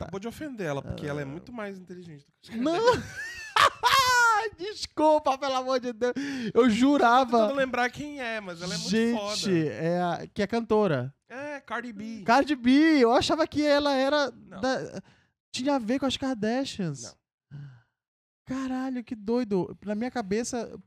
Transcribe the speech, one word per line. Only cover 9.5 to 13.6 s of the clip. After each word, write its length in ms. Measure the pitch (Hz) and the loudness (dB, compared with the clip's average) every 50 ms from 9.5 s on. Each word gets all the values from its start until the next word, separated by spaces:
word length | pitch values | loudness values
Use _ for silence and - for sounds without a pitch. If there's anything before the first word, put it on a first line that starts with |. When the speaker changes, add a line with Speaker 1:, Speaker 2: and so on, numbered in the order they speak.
Speaker 2:
é 500 | 180 165 156 143 107 107 160 165 175 180 | 2 2 0 0 -2 -4 -2 -2 0 0
a, 260 | 180 175 165 - 151 | 0 -2 -4 -4 -8
que 140 | - _ - | -8 _ -4
é 60 | 202 | -4
cantora. 680 | 190 226 233 233 - 220 214 208 185 147 127 123 135 - _ _ | -2 -2 -4 0 2 2 2 4 2 2 0 -2 -6 -10 _ _
Speaker 1:
É, 320 | - 233 262 285 294 294 269 | -16 -14 -12 -10 -10 -12 -12
Cardi 320 | - - - 240 247 247 | -10 -10 -8 -8 -8 -10
B. 320 | 208 196 214 226 226 214 185 | -12 -12 -12 -12 -12 -4 2
Speaker 2:
Cardi 320 | 220 240 269 277 262 302 | 4 4 4 4 2 0
B. 160 | 254 233 247 262 285 311 320 311 277 | 2 4 4 6 6 6 6 6 6
Eu 120 | 233 226 | 6 6
achava 340 | 247 330 - - 311 311 320 | 6 4 4 2 2 0 0
que 180 | - - 285 | 0 0 0